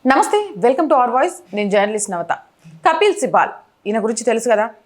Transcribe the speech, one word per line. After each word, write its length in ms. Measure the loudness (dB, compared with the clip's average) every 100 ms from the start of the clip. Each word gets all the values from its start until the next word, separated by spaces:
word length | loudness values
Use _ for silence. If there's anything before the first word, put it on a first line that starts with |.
| 2
నమస్తే, 420 | 2 2 0 -2 0
welcome 300 | 0 2 2
to 100 | 2
our 140 | 2
voice. 220 | 0 -2 -4 -12
నేను 160 | -6 0
జర్నలిస్ట్ 420 | 0 0 -2 -6
నవత. 200 | -8 -6 -8 -8 _ -20
కపిల్ 460 | -4 -2 2 0
సిబాల్, 360 | 0 0 2 2 -4 _ _ -6
ఈయన 160 | -4
గురించి 200 | -2 -2
తెలుసు 260 | -2 -2 0
కదా 180 | 0 0 -6